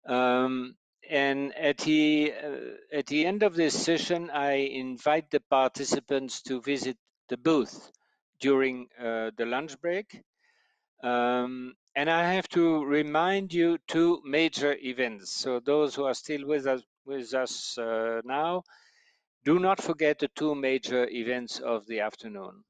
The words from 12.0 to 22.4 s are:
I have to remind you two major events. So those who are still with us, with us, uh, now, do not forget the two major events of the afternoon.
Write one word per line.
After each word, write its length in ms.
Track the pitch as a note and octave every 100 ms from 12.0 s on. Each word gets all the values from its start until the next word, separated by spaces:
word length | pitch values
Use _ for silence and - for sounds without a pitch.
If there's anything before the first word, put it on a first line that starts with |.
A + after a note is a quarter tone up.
| D3+
I 240 | E3 F3
have 140 | F#3 -
to 340 | F3 E3 D#3
remind 680 | C#3+ D3 D3+ D#3 F3 G3 F#3+
you 240 | E3+ E3+ E3 -
two 340 | E3 E3+ E3+
major 500 | C#3 D3 E3 - D3 C#3
events. 500 | C3 B2+ B2 G#2+ F#2+
So 280 | - C#3+ B2
those 360 | B2 D3 D3
who 80 | C#3
are 80 | C#3
still 320 | B2 - D3
with 220 | C#3 D3+ C3+
us, 140 | C3 _ _
with 280 | C3+ C#3 A#2
us, 440 | C3 B2+ - - -
uh, 440 | A2+ A2+ A2+ A2+
now, 400 | A#2+ C3+ D#3+ F3+ - _ _ _ _ _ _ _
do 120 | C#3 F3
not 240 | F#3 F#3+
forget 380 | - D#3 D#3 D3+
the 80 | C#3+
two 180 | - D3+
major 540 | C#3+ C3+ C3 - B2+ B2
events 500 | A#2+ A2+ B2 A#2 -
of 280 | B2+ A2+ G#2
the 140 | A2+
afternoon. 600 | G#2+ - A2+ G2+